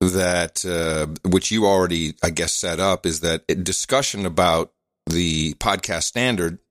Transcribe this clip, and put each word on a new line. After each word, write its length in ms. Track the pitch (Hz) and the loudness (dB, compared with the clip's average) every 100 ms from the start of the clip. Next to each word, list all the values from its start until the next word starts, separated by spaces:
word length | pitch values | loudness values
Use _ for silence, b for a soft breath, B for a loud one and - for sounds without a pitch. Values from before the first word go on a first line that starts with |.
that, 640 | 92 92 90 90 82 - | 0 2 2 0 -2 -4
uh, 420 | 92 85 82 78 76 78 92 | -4 -2 0 -2 -4 -4 2
which 220 | 92 - | 2 2
you 160 | 110 101 | 2 4
already, 480 | 95 90 85 78 - | 4 4 0 -2 -2
I 80 | 85 | -4
guess, 220 | 80 82 | -2 -2
set 280 | - 90 82 | -2 -4 0
up, 240 | 95 90 87 | 0 0 0
is 140 | 78 | 0
that 240 | 82 82 - | -2 -2 -2
a 60 | |
discussion 680 | 92 90 - - 131 139 101 | -2 -2 -4 0 0 0 -4
about 480 | 92 80 90 82 - _ _ _ - | -4 2 4 2 0 _ _ _ -4
the 480 | 82 85 80 78 | 0 0 0 -2
podcast 500 | - 110 98 - 82 | -2 -2 -2 -4 -4
standard 540 | - 120 127 104 85 87 _ | -4 -2 -2 0 -2 -6 _